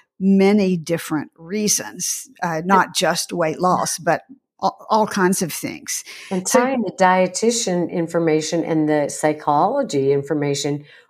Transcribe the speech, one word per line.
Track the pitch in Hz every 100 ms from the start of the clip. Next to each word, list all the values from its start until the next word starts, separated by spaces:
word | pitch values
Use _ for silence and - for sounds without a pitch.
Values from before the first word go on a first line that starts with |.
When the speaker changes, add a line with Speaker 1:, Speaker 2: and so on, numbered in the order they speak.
| _ -
Speaker 1:
many | 190 196 196 208 185 180
different | 151 165 - 156 - _
reasons, | 165 208 208 - 104 180 - - - _
uh, | 180 160 180
not | 196 165
just | 160 170 170 -
weight | 175 160 -
loss, | 180 156 - -
but | 165 156 - - _ _
all, | 190 - -
all | 220 -
kinds | - 180 190
of | 165
things. | - - - - - - - -
Speaker 2:
And | 185 185
Speaker 1:
So | 254
Speaker 2:
tying | 247 262
the | 196
dietitian | - 185 185 185 - 226 233 - 175 170
information | 185 165 170 165 156 156 170 -
and | 160 151
the | 151 143
psychology | - 156 151 - 147 180 277 262 143 135
information, | 143 139 156 143 143 147 143 147 -